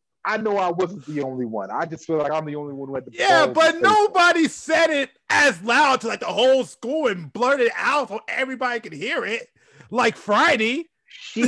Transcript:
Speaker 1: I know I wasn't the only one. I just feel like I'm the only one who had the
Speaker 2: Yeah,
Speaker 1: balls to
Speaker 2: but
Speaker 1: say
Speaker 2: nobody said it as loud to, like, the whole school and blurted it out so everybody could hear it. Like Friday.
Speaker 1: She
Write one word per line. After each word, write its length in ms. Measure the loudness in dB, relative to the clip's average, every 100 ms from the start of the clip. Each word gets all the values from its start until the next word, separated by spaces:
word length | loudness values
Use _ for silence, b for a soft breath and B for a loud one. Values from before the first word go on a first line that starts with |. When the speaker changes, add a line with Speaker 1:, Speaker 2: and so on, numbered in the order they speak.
| _ _
Speaker 1:
I 140 | -6 -4
know 200 | -2 0
I 120 | 0
wasn't 340 | -2 -4 -4 -8
the 140 | -6
only 240 | -6 -6 -6
one. 240 | -6 -6
I 140 | -6 -6
just 200 | -8 -4
feel 120 | -2
like 140 | 0
I'm 140 | -2 -6
the 100 | -10
only 180 | -10
one 140 | -12 -8
who 60 | -8
had 100 | -10
the 60 |
Speaker 2:
Yeah, 340 | -2 2 4 4
Speaker 1:
balls 20 |
to 60 |
Speaker 2:
but 200 | 2 2 4
Speaker 1:
say 40 |
Speaker 2:
nobody 680 | 4 4 4 4 4 4 0
said 420 | -2 -2 2 2
it 180 | 2 -4 _ -2
as 320 | 2 2 2
loud 400 | 0 2 4 2
to, 60 | -2
like, 120 | -6
the 40 | -4
whole 360 | 2 4 4
school 440 | 2 -8 -4 0 0
and 240 | -2 -8
blurted 340 | -2 0 2 0
it 60 | 0
out 340 | 0 0 -2
so 120 | -8 -8
everybody 500 | -6 -6 -4 -4 -4
could 140 | -8
hear 320 | -10 -6 -4 -4
it. 220 | -8 -10 _ b b b
Like 260 | 0 0 0
Friday. 680 | 0 2 4 2 0 -2 -8 _ _
Speaker 1:
She 340 | -20 -10 -2